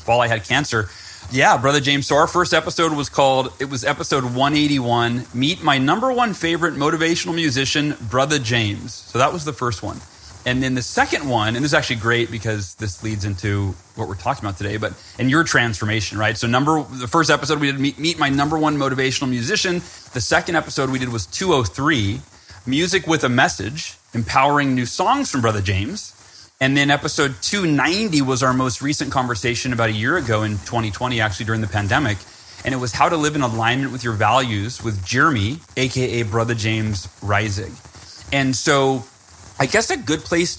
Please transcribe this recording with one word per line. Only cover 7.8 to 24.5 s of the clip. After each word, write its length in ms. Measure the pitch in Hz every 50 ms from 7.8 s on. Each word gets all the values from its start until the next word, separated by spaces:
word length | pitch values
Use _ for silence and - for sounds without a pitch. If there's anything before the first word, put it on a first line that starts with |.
| 147 151 143 - 117 107
Brother 300 | 120 127 139 147 156 143
James. 540 | 123 110 123 117 110 101 101 101 - 117 -
So 260 | - - - - 117
that 120 | 131 147
was 140 | - 175 143
the 80 | 151 131
first 300 | - 123 120 117 - -
one. 180 | 95 87 - - - - - - - - - -
And 200 | 127 127 127 131
then 100 | 131 131
the 80 | 127
second 480 | 110 - - - 277 - - - - 139
one, 200 | 123 113 107 110 113
and 20 |
this 120 | - 147 147
is 40 | 156
actually 220 | 151 127 - 127
great 340 | 113 98 117 120 117 117 110
because 420 | 117 113 101 113 107 104 98 - -
this 300 | - 110 104 - - 110
leads 220 | 110 107 104 98
into 500 | 104 98 92 - 104 101 101 98 95 85 - - - -
what 140 | 107 113
we're 80 | - 104
talking 280 | - - 147 139 - 110
about 140 | 101 98
today, 200 | - 110 - 110
but, 160 | 110 107 101 90 - - - - -
and 100 | 117 131
your 140 | 139 160 165
transformation, 720 | - - 135 120 117 107 - 110 104 110 110 101 - -
right? 180 | 101 107 107 113
So 120 | - -
number, 340 | 117 120 127 143 151 160 156
the 260 | 139 - 131 131 123
first 220 | 113 - 165 156 156
episode 300 | 151 - - - 156 147
we 120 | 147 139
did, 80 | 139 135
Meet, 200 | 135 143 - -
Meet 180 | 151 165 165
My 120 | 160 151 139
Number 280 | 139 143 143 151 160
One 180 | 156 156 151 151
Motivational 540 | 143 139 135 131 131 131 131 123 - 139 127
Musician. 460 | 127 123 117 151 214 - - 185 175 175 - - - - - - -
The 60 | 123
second 360 | - - 160 170 170 - 170
episode 340 | 156 147 - 131 143 139 131
we 80 | 131
did 120 | 127 131 123
was 180 | 117 110 95
two 260 | - - - 190 185 160
oh 100 | 135 117
three, 580 | 92 - - 135 156 160 120 101 98 107 135 - - - - - - - - -
Music 400 | 123 131 147 180 175 185 185 -
with 180 | 160 160 147 147
a 60 | 131
Message, 640 | 120 127 143 180 - - 95 107 139 160 - - - - _ _ -
Empowering 580 | 117 113 - - 135 135 143